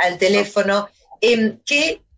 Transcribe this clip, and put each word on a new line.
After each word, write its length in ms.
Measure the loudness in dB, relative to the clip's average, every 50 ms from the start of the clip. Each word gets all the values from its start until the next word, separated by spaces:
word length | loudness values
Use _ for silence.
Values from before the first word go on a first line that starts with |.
al 180 | -2 -2 0 0
teléfono. 680 | 0 2 2 0 0 0 -2 -2 0 0 0 -2 -4 -6 _ _ _ _ -6 -2
Em, 380 | 0 2 2 2 0 -2 -2 -6 _
¿qué, 360 | -4 -2 -2 -2 -2 -4 -8 _ _ _